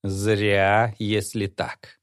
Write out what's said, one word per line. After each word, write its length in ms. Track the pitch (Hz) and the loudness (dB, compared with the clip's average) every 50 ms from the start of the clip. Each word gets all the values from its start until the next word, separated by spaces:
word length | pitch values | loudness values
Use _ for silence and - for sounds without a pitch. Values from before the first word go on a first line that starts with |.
| - | -6
Зря, 920 | 98 95 95 101 107 110 101 104 104 101 98 98 98 101 110 117 117 104 _ | -6 -6 -2 0 0 0 2 2 2 2 4 4 4 4 4 2 0 -2 _
если 500 | 110 101 107 104 104 - - 113 101 95 | -4 -2 -2 -2 -2 -4 -6 -6 -6 -6
так. 520 | - - 87 - - _ - - - _ | -4 -6 -8 -8 -8 _ -16 -20 -20 _